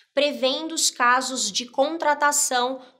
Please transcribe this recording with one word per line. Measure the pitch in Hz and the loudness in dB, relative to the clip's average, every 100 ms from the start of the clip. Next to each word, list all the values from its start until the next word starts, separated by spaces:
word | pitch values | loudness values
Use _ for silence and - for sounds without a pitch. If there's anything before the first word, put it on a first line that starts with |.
| _ | _
prevendo | - 285 240 254 294 320 | 0 0 0 -2 -2 -6
os | 320 - | -2 -2
casos | - 240 254 247 262 214 | 2 4 4 0 -4 -4
de | 185 240 | -4 -6
contratação | - 285 330 302 294 294 285 - 247 247 262 - _ | -2 0 0 0 2 2 2 0 0 -2 -4 -12 _